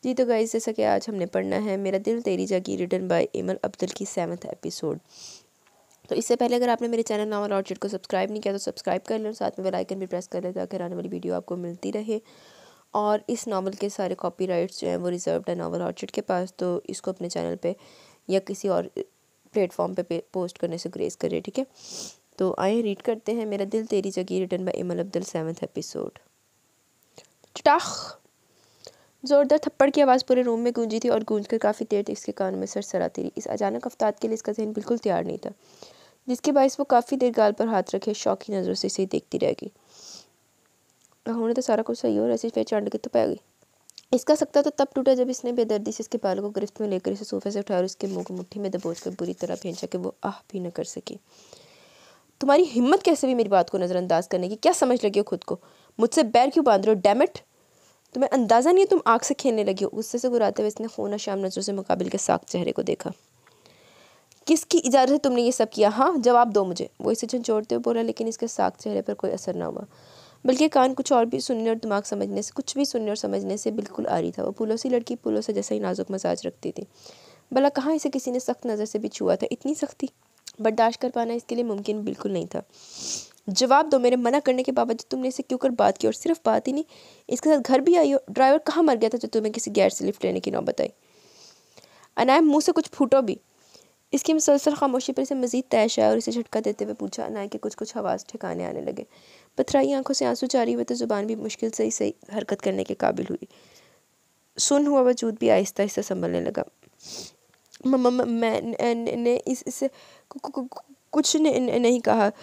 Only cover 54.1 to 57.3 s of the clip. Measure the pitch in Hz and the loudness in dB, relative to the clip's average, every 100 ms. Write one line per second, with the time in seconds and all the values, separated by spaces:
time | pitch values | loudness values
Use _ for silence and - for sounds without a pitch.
54.1 | 165 180 185 180 214 311 359 262 247 208 | 0 2 -2 -2 0 2 2 2 2 2
55.1 | 202 202 185 - - - _ _ - 220 | 0 -2 -6 -6 -10 -10 _ _ 0 2
56.1 | - 240 240 262 294 277 202 208 214 202 | 4 4 4 4 4 6 6 4 4 4
57.1 | 214 311 | 4 2